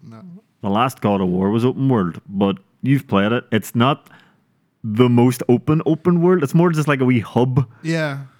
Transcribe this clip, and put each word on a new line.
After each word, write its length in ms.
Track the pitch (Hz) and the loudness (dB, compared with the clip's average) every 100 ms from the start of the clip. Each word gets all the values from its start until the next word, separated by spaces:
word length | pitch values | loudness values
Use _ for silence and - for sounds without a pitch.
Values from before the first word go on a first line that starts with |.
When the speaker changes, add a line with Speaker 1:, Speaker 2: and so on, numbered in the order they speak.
Speaker 1:
and 100 | - | -20
that. 120 | 113 180 175 _ _ | -20 -20 -20 _ _
Speaker 2:
the 80 | 107 | -4
last 320 | 101 131 - | 0 -2 -2
God 200 | 110 101 | -2 0
of 60 | 95 | 0
War 240 | 90 98 | 0 0
was 120 | 113 123 | 0 -2
open 240 | 123 135 | -2 0
world, 320 | 123 90 80 - | 0 -2 -6 -12
but 300 | 98 98 98 _ _ | -2 -2 -2 _ _
you've 240 | 123 135 - | -2 -2 0
played 260 | 98 101 | 0 0
it. 120 | 120 - | -2 -2
It's 240 | 110 - 120 | -4 -4 -2
not 340 | 123 156 _ - _ _ _ _ _ _ | 0 -2 _ -20 _ _ _ _ _ _
the 260 | 110 107 123 | -8 2 2
most 340 | 120 123 123 - | 4 2 0 0
open, 320 | 120 - 156 147 | 0 2 -2 0
open 360 | 156 - 175 | -2 0 2
world. 200 | 170 185 | 2 0
It's 100 | 143 170 | 0 2
more 160 | 175 | 2
just 160 | 156 147 | 0 -2
like 140 | 139 | 0
a 40 | 127 | 2
wee 140 | 123 | 0
hub. 500 | 95 - 131 127 120 - | 0 -2 0 0 -4 -8
Speaker 1:
Yeah. 420 | 160 165 156 139 135 _ | -6 -4 -4 -8 -14 _